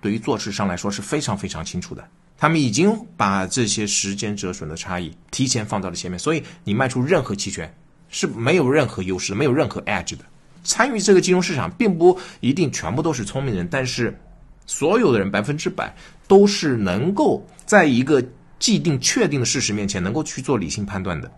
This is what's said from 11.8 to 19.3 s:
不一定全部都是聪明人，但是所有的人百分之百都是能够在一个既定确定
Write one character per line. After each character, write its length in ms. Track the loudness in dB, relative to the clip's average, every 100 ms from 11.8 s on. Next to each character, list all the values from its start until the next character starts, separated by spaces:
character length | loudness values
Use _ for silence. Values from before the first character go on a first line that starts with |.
| 0 6
不 200 | 6 4 -2 -4
一 140 | -2
定 160 | 0 0
全 240 | -2 -4
部 80 | -2
都 100 | -2
是 120 | -2
聪 180 | -4 -4
明 100 | -4
人， 120 | -4 -4
但 160 | -4
是 320 | -4 -2 -4 -4 -20 -20 -20 -20 -12
所 340 | -2 2 4
有 120 | 4
的 60 | 4
人 100 | 2
百 120 | -2
分 140 | -2 -2
之 120 | -4
百 240 | -6 -8 -10 -20 -20 6
都 180 | 8 8
是 300 | 4 0 0
能 360 | 0 0 0
够 320 | 2 2 0 -6 -20
在 200 | 4 4
一 200 | 6 4
个 180 | 4 2 2 -10 -20 -4
既 180 | 2 2
定 220 | 2 0
确 260 | 0 2
定 140 | 2